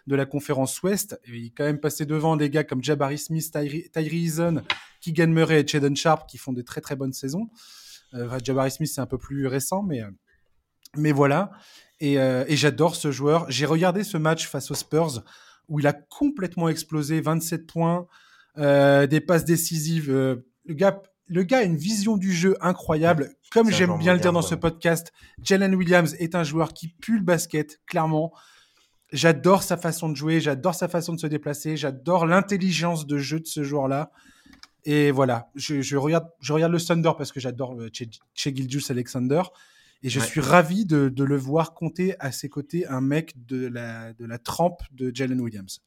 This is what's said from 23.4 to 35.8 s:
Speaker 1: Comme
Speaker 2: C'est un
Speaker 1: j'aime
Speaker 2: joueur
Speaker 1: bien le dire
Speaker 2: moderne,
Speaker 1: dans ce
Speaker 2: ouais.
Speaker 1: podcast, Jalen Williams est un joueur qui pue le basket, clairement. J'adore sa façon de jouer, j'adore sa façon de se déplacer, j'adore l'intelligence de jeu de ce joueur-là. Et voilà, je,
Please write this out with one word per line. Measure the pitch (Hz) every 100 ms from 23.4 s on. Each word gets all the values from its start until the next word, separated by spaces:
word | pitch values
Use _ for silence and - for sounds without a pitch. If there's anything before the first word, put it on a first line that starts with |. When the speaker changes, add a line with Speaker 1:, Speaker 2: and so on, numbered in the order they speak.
| -
Speaker 1:
Comme | 226 226
Speaker 2:
C'est | 165
un |
Speaker 1:
j'aime | 180
Speaker 2:
joueur | 160
Speaker 1:
bien | 170
le | 180
dire | 180
Speaker 2:
moderne, |
Speaker 1:
dans | 170 165
ce | 165
Speaker 2:
ouais. |
Speaker 1:
podcast, | 165 160 170 170 165 _ - -
Jalen | - 196 196 190
Williams | 175 180 160 -
est | 170
un | 175
joueur | 160 160 156
qui | - 160
pue | - - 226
le |
basket, | 180 165 170 156 147 - -
clairement. | 170 160 156 165 - - _ _ _ _ _ -
J'adore | 139 165 147 180 190
sa | - 175
façon | 170 160 160
de | 135
jouer, | 156 160
j'adore | 147 135 180
sa | 170 175
façon | 175 165
de | 165
se | 156
déplacer, | 151 151 147 156 156
j'adore | 143 131 135 180 165
l'intelligence | 185 196 202 190 156 175 165 143
de | 143
jeu | 135 156
de | 160
ce | 156
joueur-là. | 139 147 135 139 156 _ - _ _ - - _ 151
Et | 147 147
voilà, | 135 131 117 113
je, | 139 131 143